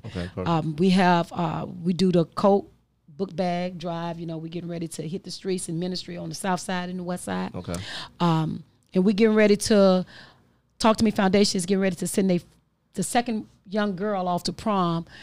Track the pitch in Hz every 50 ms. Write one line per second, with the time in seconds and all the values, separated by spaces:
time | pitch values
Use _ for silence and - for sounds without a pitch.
0 | - 110 - 92 87 92 - 98 92 - 170 160 160 160 151 147 185 190 180 196
1 | 185 180 175 170 170 - - - 170 160 160 160 - 202 185 180 165 175 185 156
2 | 190 185 170 175 160 - _ - - 202 202 202 - - _ _ _ _ _ _
3 | _ _ 147 143 196 196 165 151 185 180 175 175 180 180 185 170 165 180 165 165
4 | 170 170 170 170 170 165 165 160 160 165 165 175 175 170 170 165 170 160 - -
5 | 156 160 175 190 - 185 - - - 196 185 185 185 - 165 165 180 180 180 175
6 | - - 175 175 170 165 151 - - 196 180 170 - - 185 180 180 180 180 185
7 | 175 175 180 180 - 202 185 185 185 185 - - 175 190 175 90 101 - - -
8 | - - - _ 175 170 160 160 156 151 - - - _ _ _ _ _ - 185
9 | 185 214 214 185 226 220 214 214 214 208 208 208 - - 226 202 196 190 185 185
10 | 180 - - - - - _ _ _ _ _ _ _ _ _ _ - 220 220 -
11 | 226 214 202 - 202 190 185 196 208 - - 190 170 180 202 190 196 190 180 -
12 | 185 175 - 214 190 190 180 175 - - _ _ _ _ _ _ _ _ _ 196
13 | 185 - - 254 240 254 220 214 - - _ _ _ 196 185 214 208 208 185 165
14 | 202 214 208 190 185 180 175 170 - 185 170 - - 226 202 190 180 170 165 170
15 | 170 - - -